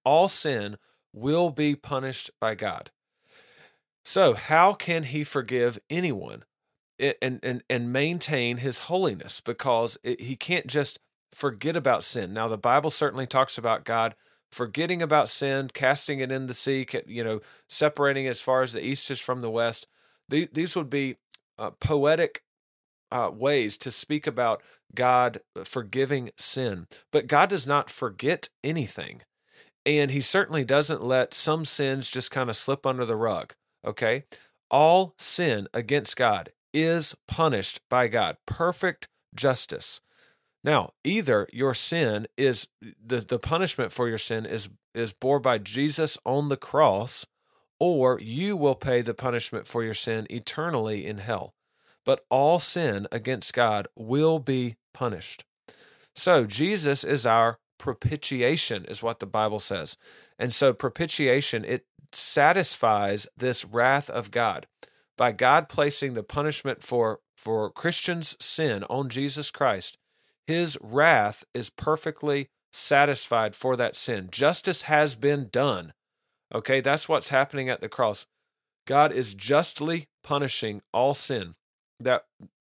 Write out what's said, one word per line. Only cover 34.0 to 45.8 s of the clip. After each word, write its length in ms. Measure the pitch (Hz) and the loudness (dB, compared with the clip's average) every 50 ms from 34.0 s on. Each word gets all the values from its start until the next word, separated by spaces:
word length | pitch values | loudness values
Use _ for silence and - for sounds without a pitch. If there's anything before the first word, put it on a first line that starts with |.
| 120 110 120 135 139 _ - - _ _ _ _ _ - | 0 0 0 0 -4 _ -20 -20 _ _ _ _ _ 2
All 460 | 123 139 151 160 175 185 190 180 - | 4 6 8 8 6 6 4 0 -4
sin 500 | - - - - - 175 156 117 104 98 - - | -6 -4 -2 -2 0 2 2 0 0 -2 -4 -6
against 420 | 117 117 104 139 147 139 - - | -6 -2 0 0 0 0 -2 0
God 360 | - 123 117 104 92 82 - - _ _ _ | 2 2 2 2 0 -4 -8 -18 _ _ _
is 440 | - 147 160 165 165 170 156 - - - _ | 0 0 2 2 2 0 0 -2 -6 -8 _
punished 540 | - - - 165 156 127 101 92 - - - - - | -6 0 2 2 2 2 0 -2 -4 -6 -10 -4 0
by 180 | 123 127 123 | 2 2 2
God. 300 | 113 107 117 104 85 76 - _ | 2 2 0 0 -2 -4 -6 _
Perfect 640 | - - - 165 175 - - - 180 156 - - - _ _ _ _ - | -10 -4 -2 -2 -2 0 0 -2 -2 -2 -6 -12 -20 _ _ _ _ -6
justice. 640 | - - 139 127 - - - 76 - - - - - - _ _ _ _ _ _ _ _ _ _ _ - | 0 0 0 2 0 -2 -6 -8 -8 -6 -8 -8 -8 -12 _ _ _ _ _ _ _ _ _ _ _ 0
Now, 280 | 135 151 131 90 - - _ - | 2 2 2 2 -2 -6 _ -4
either 420 | 143 190 226 190 139 117 104 98 - | -2 -2 0 2 2 2 2 0 -2
your 220 | - 120 131 135 123 | -4 -2 -2 0 0
sin 520 | - - - 170 170 156 113 107 104 110 - _ | -2 -2 -2 0 0 0 0 0 -2 -4 -6 _
is, 320 | - 135 135 120 - - - _ _ | 0 2 2 2 0 -4 -8 _ _
the, 380 | 110 113 - _ 110 113 127 120 | -20 -20 -20 _ -8 -6 -4 -4
the 180 | 107 - 127 | -4 -4 -4
punishment 540 | 117 - - 160 170 190 170 - - 123 92 | -4 -2 -2 0 0 0 -2 -2 -4 -4 -4
for 160 | - - 123 | -2 -2 -2
your 100 | 117 113 | -2 -2
sin 280 | 107 - - 117 110 110 | -4 -4 -4 -4 -4 -4
is, 240 | - - 113 101 98 - _ _ _ - | -6 -6 -6 -6 -8 -12 _ _ _ -6
is 160 | 117 117 107 | -6 -6 -6
bore 300 | - _ - 131 143 143 | -6 _ 0 2 2 4
by 160 | 120 131 120 | 4 2 2
Jesus 600 | 107 101 98 104 127 | 2 -2 -4 -4 -2